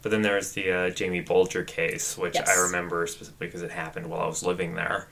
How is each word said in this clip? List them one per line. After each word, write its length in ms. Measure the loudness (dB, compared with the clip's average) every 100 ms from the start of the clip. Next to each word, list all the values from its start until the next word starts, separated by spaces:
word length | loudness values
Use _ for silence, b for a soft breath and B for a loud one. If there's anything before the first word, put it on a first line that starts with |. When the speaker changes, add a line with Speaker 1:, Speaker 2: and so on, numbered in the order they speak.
Speaker 1:
But 80 | 0
then 120 | 2
there's 280 | 2 2 -2
the, 220 | -4 -2
uh, 180 | 0 0
Jamie 300 | -2 -2 -4
Bulger 420 | 6 8 8 2
case, 560 | -4 -2 -2 -2 -6 -4
which 160 | -2
Speaker 2:
Yes. 140 | 0 4
Speaker 1:
I 120 | 4
remember 460 | 4 0 -2 -2 -2
specifically 400 | -6 -16 -12 -12
'cause 160 | -8
it 80 | -10
happened 380 | -8 -8 -8 -8
while 140 | -4
I 40 | -4
was 160 | -2
living 320 | -2 -2 -4
there. 320 | -4 -2 -4 -6